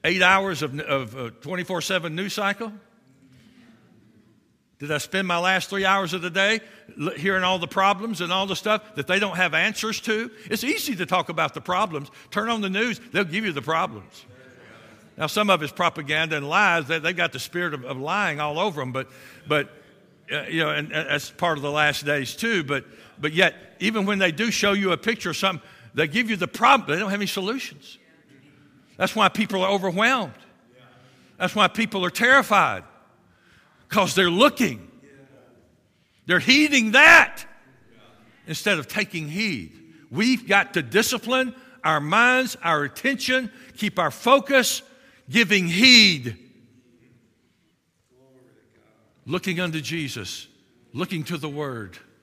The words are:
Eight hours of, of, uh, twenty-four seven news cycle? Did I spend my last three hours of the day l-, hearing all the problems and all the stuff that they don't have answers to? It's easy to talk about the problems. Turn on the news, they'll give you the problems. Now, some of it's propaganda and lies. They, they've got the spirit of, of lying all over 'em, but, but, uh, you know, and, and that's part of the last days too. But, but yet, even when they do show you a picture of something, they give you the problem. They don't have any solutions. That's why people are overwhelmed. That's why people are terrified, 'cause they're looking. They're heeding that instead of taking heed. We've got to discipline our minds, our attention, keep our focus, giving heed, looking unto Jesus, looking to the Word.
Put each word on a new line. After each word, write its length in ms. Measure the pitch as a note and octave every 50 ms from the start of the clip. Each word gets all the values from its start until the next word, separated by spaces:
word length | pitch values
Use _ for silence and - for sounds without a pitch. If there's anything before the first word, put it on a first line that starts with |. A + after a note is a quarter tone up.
| -
Eight 160 | D#3+ F#3 F#3
hours 400 | F3+ F3+ F#3+ G3 G3 G3 F3 C3
of, 180 | D3+ C3+ C3 C#3+
of, 380 | C#3+ D3+ C#3+ C3+ C3 G#2+ A2+
uh, 120 | C3+ B2 A#2 - -
twenty-four 400 | - C#3+ F#3 F3+ F3 - F#3 E3+
seven 340 | D3+ - F#3+ F3+ D#3+ E3+ D#3
news 180 | E3+ G3 G3 -
cycle? 380 | - G3+ G3 G3 G3+ A3+ A3 G#3 G#3+ - _ _ _ _ _ _ _ _ _ - - _ - _ - - - - _ _ _ _ _ _ _ _ _ _ _ _ _ _ _ _ _ _ _ _
Did 140 | _ C#3+ C#3+
I 80 | D3+ D3
spend 280 | - - - F#3+ F#3+
my 100 | F3+ F3
last 320 | E3+ F3 F#3 F#3+ F#3 - -
three 140 | G3 G3 F#3+
hours 300 | F#3+ G3 G3 F#3+ D#3+ E3
of 80 | F#3
the 80 | E3 F3+
day 320 | E3 F#3+ G3 G3+ A3+ A3 A3 - - - - - -
l-, 120 | - C#3+ F3
hearing 340 | - - D3+ G3 F#3+ F#3+ F#3
all 160 | F3+ F#3+ F#3
the 80 | E3+
problems 540 | - - G3 F#3+ G3 G3+ F#3 G#3+ A#3 G#3+ D3+
and 100 | F3 E3
all 140 | F3+ F#3+ G3
the 100 | G3 F#3
stuff 400 | - - G#3+ G#3+ G#3 - - -
that 120 | C#3+ C3+
they 120 | - F3+ G3
don't 160 | G#3 G3 E3
have 180 | F3+ F#3 E3+ D3+
answers 460 | D#3+ F3+ G#3+ G#3+ - A3 A3 G#3 -
to? 300 | - A3+ G#3+ G#3+ A#3 B3 - - -
It's 180 | - G#3+ G#3+ -
easy 320 | C4 G4 A4 - D4+ A#3
to 100 | E3+ F3+
talk 220 | - F#3 F#3 D#3+
about 260 | - E3+ D#3+ D#3+ D3 -
the 60 | D#3+
problems. 480 | - - F3+ F#3 G#3+ G3 D#3 C#3+ C#3+ - - - - -
Turn 160 | - G3+ G#3+
on 140 | A3+ A#3 A3
the 80 | G3+ F#3+
news, 320 | F#3+ G3+ A3+ B3 G#3+ - - -
they'll 140 | - F#3 G3+
give 180 | D#3+ D#3 G#3 A3
you 80 | G3+
the 100 | D3+ C#3
problems. 640 | A#2 D3 D#3+ D#3+ F#3 F3+ A2 G#2 F#2+ - - - - - - - - - - - - - - - - - - - - - _
Now, 100 | - D#3
some 220 | D3+ - G#3+ G#3+ G3+
of 120 | F#3+ E3
it's 120 | D3+ C#3+ -
propaganda 640 | - F3 E3 - D#3+ D3 C3+ D3+ D#3 D#3+ D#3+ D#3+
and 100 | D3 C#3
lies. 400 | C#3+ D#3+ G3 G#3 F#3+ E3+ E3+ D3
They, 120 | B2 E3 D#3+
they've 180 | D3 E3 F#3
got 160 | E3+ E3+ E3 -
the 60 | B2+
spirit 340 | - - - F3 F3 E3+ D3
of, 100 | C3+ B2
of 140 | B2+ C#3
lying 420 | C3 C3+ D3+ F#3 G#3 G3+ F3 D3+ D3
all 180 | D3+ D3+ D3
over 240 | D#3+ F#3+ G#3+ D#3+ D3
'em, 120 | C3 B2+ B2
but, 160 | C3 B2+ - - - - - - - -
but, 240 | - D3+ D3 C#3+ - - - - - _ _ _ _ _ _ _ -
uh, 120 | A#2+ D3 C3+
you 180 | - D#3+ E3
know, 80 | D#3+ D3+
and, 240 | D3+ D3 D3 D#3 D3+
and 160 | D#3 D#3+ C3+
that's 200 | D3 D3 - -
part 280 | - - F3+ F3 D#3
of 40 | C#3+
the 100 | C3+ C#3+
last 340 | D3 D3+ D3+ D3 C#3+ - C#3+
days 280 | C#3+ D3 C#3+ C3 A#2+ -
too. 260 | - A#3 A#3 A3+ F#3 D3+
But, 220 | C3 C#3+ C3+ - - - - - - - -
but 140 | C#3+ D#3 D#3
yet, 420 | E3+ F#3 E3 - - - - - -
even 240 | F3 G#3+ A3 A3 G3
when 120 | G3 G#3
they 140 | F#3+ F#3+ F3+
do 180 | D#3 C#3 A3 A#3+
show 220 | - - - G3+
you 220 | G3 G3+ G3 F#3 E3+
a 40 |
picture 340 | - - A3 A#3+ - - F3+
of 40 | D3+
something, 320 | - - G3 F3+ C#3 - - - - - - -
they 140 | B2 E3
give 220 | D#3 C#3+ A3+ B3 A3
you 80 | A3
the 100 | F3 F3
problem. 420 | - - - A3 B3 C#4 B3 G3 -
They 100 | D3 F3
don't 100 | G#3+ G3
have 100 | G3 G#3
any 80 | G3+
solutions. 680 | - - G3+ F#3 G3 B3 C4 - - - - - - - _ _ _ _ _ _ _ - - _ - _ _ - _ _ - _ _ _
That's 180 | - F#3 F#3 -
why 140 | G#3+ G#3
people 340 | F3+ - - A3 - G3 F#3+
are 80 | F#3 F#3+
overwhelmed. 640 | G3+ G3 F#3 F#3+ E3+ F#3+ A3 A#3+ C4+ B3 G3 C#3 A2 - - _ _ _ _ _ _ - - - - - - - _ _ - _ _
That's 160 | - F#3 F3+ -
why 140 | G#3 G3+
people 380 | F3+ - - A3+ A3 - G3 F3+
are 40 | F3
terrified, 760 | - - A#3 B3 C4+ C#4 - - G#3+ G3 E3 C3 G#2 F#2 - - _ _ _ _ _ _ _ _ _ _ _ _ _ _ _ _ _ _ _ _
'cause 260 | - G#3 F#3+ E3+ -
they're 140 | F3+ F#3+ F3
looking. 600 | E3+ F#3+ B3+ D4 - - B3 E3 B2 G2+ E2+ - - - - - - - - _ - - - - - _ _ _ _ _ _ _ _ _ _ _ _ _ _
They're 120 | D3 F3+ F3
heeding 520 | - - B3+ D4 D4+ D4+ C#4+ C4 A3+ A3
that 540 | G#3 C4 D4+ D#4+ E4+ E4 A#3+ - - - - - - - _ _ _ _ _ _ - - - - - _ - _ _ _ _
instead 320 | - D#3+ - - G#3 G3+ D#3
of 80 | C3
taking 400 | - - G#3+ G3+ - - E3 D#3
heed. 500 | D3 D#3 G3 A3 G#3 D#3+ G#2+ E2+ D#2 - - - - - - - _
We've 380 | A#2 D#3+ A3 B3 C4 - -
got 280 | D#3 G3 G3+ F#3+ G3 -
to 60 | F3
discipline 760 | C#3+ A2+ D3+ G3+ A3+ - B3+ A3+ - A3+ B3+ B3+ C4 B3 - - - - - - -
our 160 | D#3 D#3 D3+
minds, 560 | C#3+ D3+ F#3 A3 A#3+ B3 B3+ B3+ C4 - - - -
our 200 | E3+ D#3+ D3 D3
attention, 680 | C#3 - - - C4 C#4 C4 - - B3+ C4 B3+ G#3+ - - - - -
keep 220 | - G#3+ G3+ - F#3
our 120 | E3+ D3
focus, 720 | - - - A#3 C4 C#4 C#4 - C#4 C4 A#3 - - - - - - _ _ - _ _ _ -
giving 380 | C3 A3+ A#3 E3+ G#3 G3 F3+
heed, 720 | E3+ E3 F#3 A#3 C4 B3 A#3 A3 G3 E3+ C#3 A#2 A#2+ G2+ - - - - - - _ _ _ _ _ _ _ _ _ _ _ _ _ _ _ _ _ _ _ _ _ _ _ _ _ _ _ _ _ B2+ B2+ C3 C3+ C3 B2+ B2 _ _ _ _ _ _ _ _ _ _ _ _ _ _ _ _
looking 340 | - D3+ F3+ - F#3 F3+ E3+
unto 200 | F3+ E3+ D#3 D#3+
Jesus, 680 | C#3 A2 D#3+ E3+ D3+ C3 - A#2+ F#2+ F#2 - - - - _ _ _ _ _ _ _ _
looking 320 | - B2+ F#3 - G3 D#3 D3+
to 140 | - F3
the 120 | D3+ C#3+ D#3
Word. 480 | C#3+ D3 D3+ C#3 B2+ A#2 G#2 F#2 F2 - - _ _ _